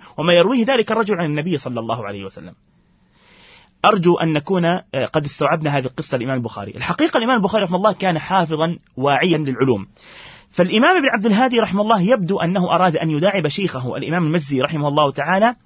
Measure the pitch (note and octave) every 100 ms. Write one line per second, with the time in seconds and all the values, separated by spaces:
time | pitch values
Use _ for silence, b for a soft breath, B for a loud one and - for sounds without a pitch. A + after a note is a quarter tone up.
0 | B B D#3+ F3 F#3+ C4 A3+ C4 A3 A3
1 | G#3 F3+ E3 D3 E3 D3+ C3 A#2+ A2+ A#2
2 | G2+ G2+ F#2+ - F2 - _ _ _ _
3 | b b b b b b b _ F#3+ G#3+
4 | E3+ E3+ E3 D3+ D3 F#3 E3+ F3+ - C3+
5 | A#2+ D#3 D3 - D3 D#3+ D3+ C#3+ B2+ -
6 | - C3 A#2+ C3 A#2 - G2+ - - F3
7 | D#4+ C4+ A3+ B3 G3 A3 F#3 F#3+ G#3 F#3+
8 | F#3+ D#3+ C#3+ F#3+ D#3+ D#3 E3 E3+ _ -
9 | C#3 C3+ F3 D#3 C#3+ A#2+ C3+ G#2+ F#2+ B
10 | B B B B B - F3+ F3+ D4+ F#4
11 | C4+ - A3 G3+ B3+ A#3 G#3 F#3+ G#3+ A3
12 | F3+ B3 E3+ G3 E3 F#3 F3+ E3 F3+ D3+
13 | D#3+ D3+ F#3 G3 D3+ G3+ F#3 C3 B2 A#2+
14 | - E3+ D#3 E3+ C#3 C3+ C#3 D#3+ D3 D3
15 | C#3+ C3 D3 F#3+ A3+ B3